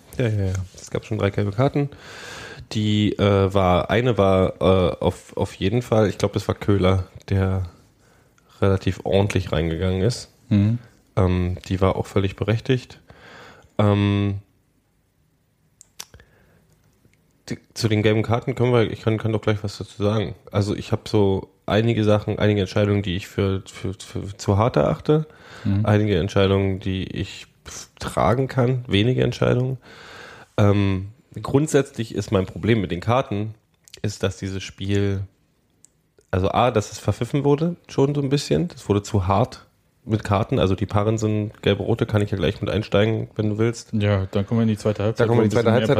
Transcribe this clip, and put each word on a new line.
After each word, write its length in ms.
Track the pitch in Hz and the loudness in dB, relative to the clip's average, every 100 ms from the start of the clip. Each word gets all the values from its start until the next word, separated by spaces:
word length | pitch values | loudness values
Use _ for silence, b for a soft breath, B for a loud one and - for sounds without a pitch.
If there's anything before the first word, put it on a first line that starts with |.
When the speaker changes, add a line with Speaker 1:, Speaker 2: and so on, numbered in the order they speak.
| - - | -16 -4
Speaker 1:
Ja, 100 | 120 | -2
ja, 160 | 107 95 | 0 -2
ja. 60 | 92 90 | -2 -6
Es 160 | - - | -12 -8
gab 140 | - | -8
schon 140 | - 107 | -6 -2
drei 120 | 101 | -2
gelbe 220 | 101 101 | 0 -4
Karten. 380 | 101 135 147 143 B B B B B B B - | 0 0 0 -4 B B B B B B B -8
Die, 400 | 113 107 104 104 - | -2 0 2 2 2
äh, 380 | 101 101 98 | 2 4 4
war, 340 | 98 92 90 - | 4 4 4 2
eine 280 | 101 127 104 | 2 2 2
war, 420 | 98 95 92 - | 4 4 2 2
äh, 360 | 87 95 90 - | 4 4 2 0
auf, 300 | - - - - | -2 -2 -8 -6
auf 180 | 95 | -6
jeden 260 | - 92 117 | -4 -2 -2
Fall, 280 | 123 110 104 | 0 2 2
ich 100 | - | 0
glaub, 160 | 104 | -2
es 140 | 107 - | -2 -4
war 80 | 107 | -4
Köhler, 500 | - 101 90 92 90 - - | 0 2 4 2 -2 -12 -4
der 420 | 98 95 95 90 b b b b b b b _ - | 0 0 -2 -6 b b b b b b b _ -2
relativ 400 | 101 95 - 90 | 0 0 -2 -6
ordentlich 480 | - 95 101 98 90 | 0 0 2 0 -2
reingegangen 500 | 78 82 82 92 92 | -2 -2 -2 -2 0
ist. 280 | 98 123 - _ - | -2 -2 -10 _ -2
Speaker 2:
Mhm. 300 | 104 104 120 B B _ - | 2 2 0 B B _ 0
Speaker 1:
Ähm, 400 | 92 90 90 90 - | 0 2 -2 -4 -4
die 120 | 92 | 0
war 140 | 95 - | 2 0
auch 100 | - | -2
völlig 280 | 101 98 - | -2 -2 -4
berechtigt. 640 | 104 110 - 127 - - _ B B B B B B - | -2 -2 0 -2 -4 -20 _ B B B B B B 0
Ähm, 600 | 104 101 101 101 101 101 - _ _ _ _ _ _ _ _ _ _ _ _ _ - - - b b b b b b b _ _ _ _ _ _ - | 2 4 2 0 -2 -4 -10 _ _ _ _ _ _ _ _ _ _ _ _ _ -20 -20 -20 b b b b b b b _ _ _ _ _ _ -12
die, 100 | 113 _ | -12 _
zu 140 | - 113 | -4 0
den 140 | 104 | 2
gelben 200 | 104 110 | 4 2
Karten 320 | 107 117 - | 2 0 -2
können 180 | 123 123 | -2 2
wir, 180 | 120 104 | 4 2
ich 100 | - | -2
kann, 160 | - 110 | -2 -2
kann 140 | 107 | -2
doch 80 | 110 | -2
gleich 220 | - 107 | 0 -2
was 160 | 101 - | -4 -10
dazu 240 | 101 - | -14 -4
sagen. 320 | 101 110 98 - - | -2 0 -4 -8 -6
Also 240 | 98 101 | -2 -2
ich 180 | - - | -2 -4
hab 160 | 107 - | -6 0
so 400 | 107 98 95 - _ - | 2 2 0 -4 _ -2
einige 380 | 104 117 113 | 0 2 2
Sachen, 340 | 104 104 104 104 | 4 2 2 0
einige 220 | 104 104 | 2 2
Entscheidungen, 420 | 92 - 104 101 | 0 0 2 0
die 140 | 98 90 | 0 -4
ich 120 | - | -6
für, 340 | - 98 95 - | -4 -2 -2 -8
für, 280 | - 95 | -10 -10
für 420 | 95 - 95 92 101 | -10 -12 -10 -10 -8
zu 220 | - 101 | 0 2
hart 180 | 117 - | 2 2
erachte. 500 | 143 156 - 156 151 B B B | 0 0 2 0 0 B B B
Speaker 2:
Mhm. 220 | 104 101 104 | -4 0 2
Speaker 1:
Einige 320 | 104 107 92 | 2 2 0
Entscheidungen, 640 | 95 101 95 98 98 95 | 0 2 2 2 0 -2
die 240 | 98 95 | -4 -6
ich 420 | 87 - 101 - - _ - | -6 -6 -8 -10 -20 _ -20
f-, 220 | - - - | -18 -20 -14
tragen 500 | - - 65 120 135 | -6 0 2 2 0
kann. 360 | - 123 127 123 | 0 0 0 0
Wenige 360 | 98 113 127 | 2 2 2
Entscheidungen. 560 | 127 123 123 123 127 131 B B B B B B B - | 0 0 0 2 0 -6 B B B B B B B 2
Ähm, 520 | 101 101 98 95 98 - _ - | 4 4 2 -2 -6 -14 _ -14
grundsätzlich 760 | 107 139 151 143 139 - 113 | -2 0 2 2 0 -4 -8
ist 180 | - 98 | -6 -2
mein 140 | 98 95 | 0 0
Problem 340 | - 92 113 | -4 0 0
mit 100 | 90 | 0
den 100 | 87 | -4
Karten, 540 | 98 123 135 101 107 - _ _ _ - | 0 0 0 -4 -6 -10 _ _ _ -8
ist, 200 | 107 - | -8 -2
dass 140 | 98 - | -4 -4
dieses 260 | 98 95 | -8 -8
Spiel, 600 | - - 98 101 101 98 95 _ _ _ _ _ _ _ _ _ - | -10 -10 -2 0 0 -2 -6 _ _ _ _ _ _ _ _ _ -6
also 200 | 95 92 | -2 0
A, 200 | - 123 | 2 2
dass 220 | 110 - | 2 -2
es 60 | - | -6
verpfiffen 460 | - - 117 143 | -4 -2 -2 -2
wurde, 320 | 139 143 170 175 - | 2 2 0 -6 -8
schon 260 | - 139 | 0 0
so 60 | 147 | 0
ein 80 | 139 | -2
bisschen. 400 | 143 - 147 175 | -2 0 -2 -2
Das 200 | - - | -6 0
wurde 140 | 101 | 0
zu 240 | - 104 92 | 2 -2 2
hart 380 | 98 123 - - _ _ _ | 2 0 -4 -20 _ _ _
mit 200 | - 107 | -4 -4
Karten. 340 | - 98 110 131 | 0 0 0 0
Also 160 | 95 | 2
die 120 | 95 95 | 0 0
Paaren 320 | 104 104 110 | 0 0 0
sind 340 | 110 107 104 - | 0 -2 -4 -4
gelbe, 200 | - 101 | 0 0
rote, 240 | 92 117 113 | 0 -2 0
kann 160 | 104 | 0
ich 80 | 104 | 0
ja 80 | 98 | -2
gleich 220 | 90 - | -2 -2
mit 80 | 104 | -2
einsteigen, 580 | 101 107 101 107 110 117 - | -4 0 2 2 0 -6 -4
wenn 140 | 107 | -4
du 80 | 104 | 0
willst. 340 | 117 113 - | -2 -2 -6
Speaker 2:
Ja, 340 | 110 104 101 95 | -2 0 0 0
dann 160 | 104 101 | -4 -2
kommen 140 | 113 | 0
wir 20 | |
in 60 | 113 | 0
die 100 | 104 | 0
zweite 240 | 110 104 | -2 0
Halbzeit, 220 | 101 113 | -2 0
Speaker 1:
Da 40 | 113 | 2
kommen 120 | 120 | 4
wir 40 | |
in 60 | 110 | 2
die 60 | 120 | 2
Speaker 2:
wo 20 | |
ein 40 | |
Speaker 1:
zweite 160 | 113 117 | 4 4
Speaker 2:
bisschen 0 | 110 | 4
mehr 20 | |
Speaker 1:
Halbzeit, 80 | 139 | 2